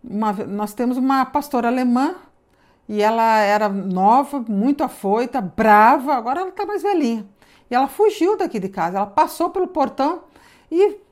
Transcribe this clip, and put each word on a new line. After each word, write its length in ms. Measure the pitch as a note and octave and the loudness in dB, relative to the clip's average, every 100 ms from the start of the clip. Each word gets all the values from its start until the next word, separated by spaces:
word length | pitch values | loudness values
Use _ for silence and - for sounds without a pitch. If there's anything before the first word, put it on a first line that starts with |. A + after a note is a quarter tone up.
Uma 300 | - G3+ A3 | -8 -4 -4
ve-, 140 | G3+ - | -4 -8
nós 260 | G3+ G#3 | -6 -8
temos 240 | G#3 A#3+ B3+ | -4 -4 -2
uma 300 | C4 C4+ B3+ | 0 0 0
pastora 420 | D4 C#4+ B3 A#3 | -2 -2 -2 0
alemã, 460 | B3+ B3 A#3+ C#4+ F#4 - _ _ _ _ _ - | 0 0 2 0 -4 -18 _ _ _ _ _ -8
e 140 | G#3 | 0
ela 380 | G#3 A3+ A3+ A3 | 2 2 2 2
era 280 | G3+ G#3 G#3+ | 2 2 0
nova, 760 | G3 F#3+ F3+ G3 B3 C#4 C#4+ A3+ | -2 -4 2 4 4 2 -6 -4
muito 380 | G3 A#3+ C#4+ | 0 0 0
afoita, 560 | C4 - G3 G#3+ B3 C4 | -4 -4 -2 0 0 -4
brava, 760 | F#3 - A3 G#3 A3 D4 C4 | -6 0 6 8 8 4 0
agora 260 | C4+ A3+ D4 | -2 -2 -6
ela 100 | F#4 | -6
tá 140 | F#4+ | -8
mais 180 | G4+ G#4 | -6 -4
velhinha. 440 | G4 F#4 B3+ A3+ G3+ _ _ _ _ | -2 0 0 -4 -10 _ _ _ _
E 40 | |
ela 140 | B3 C4+ | -2 -2
fugiu 480 | - G#4 G#4+ E4+ G#4 | 2 0 2 0 0
daqui 220 | F#4+ A3 | -2 -4
de 80 | F#3+ | -8
casa, 300 | G3 E3+ F#3+ | -4 -4 -2
ela 80 | G3+ | -2
passou 440 | B3 E4+ - F4 | 0 0 0 -4
pelo 160 | F#4+ F#4 | -2 -4
portão 580 | D#4 C4+ C4 C#4 F4 - - _ _ _ | -2 -2 -2 -4 -4 -12 -20 _ _ _
e 280 | D#4+ G#4 G#4 _ | 0 0 0 _